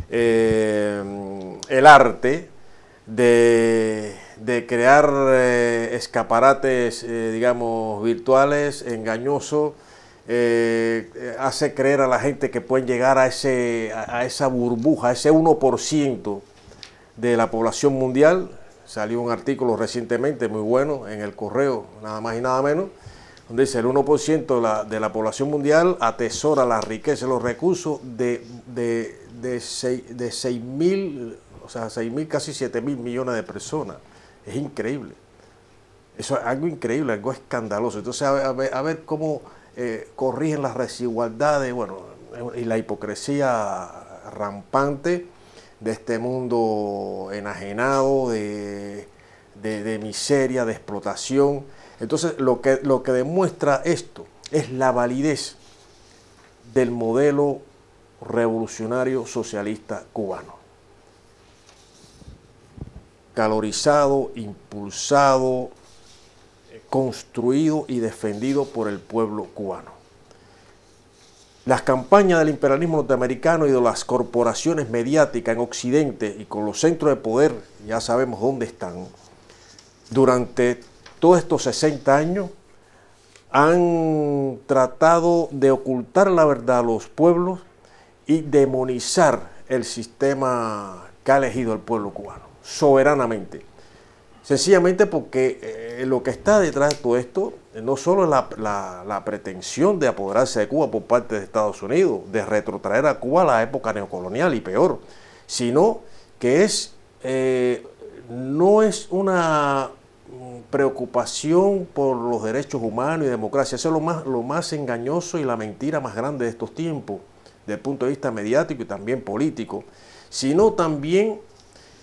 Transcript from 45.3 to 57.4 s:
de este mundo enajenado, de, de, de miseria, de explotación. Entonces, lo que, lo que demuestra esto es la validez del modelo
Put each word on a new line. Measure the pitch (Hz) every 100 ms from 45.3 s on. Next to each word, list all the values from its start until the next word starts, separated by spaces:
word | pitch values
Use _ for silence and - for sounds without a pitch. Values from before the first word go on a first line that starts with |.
| - - - - _
de | 110
este | 107 - 113
mundo | 120 127 123 117 110 107 104 101 98 98 95
enajenado, | 104 101 90 98 104 127 135 135 135 127
de, | 110 104 104 101 101 101 104 - - - - _ 101
de, | 107 107
de | 107 110
miseria, | 107 101 - 143 131 127
de | 113
explotación. | 107 - 104 101 95 - 135 139 143 139 - - -
Entonces, | 113 151 165 151
lo | 131 123
que, | 135 135
lo | 139 131
que | 123
demuestra | 127 135 180 180 - 147 135
esto | 165 156 - - - - -
es | 151 131
la | 131 131
validez | 123 123 127 151 135 - - - - - - - - _ _ - _ 120
del | 117 120
modelo | 120 113 120 147 143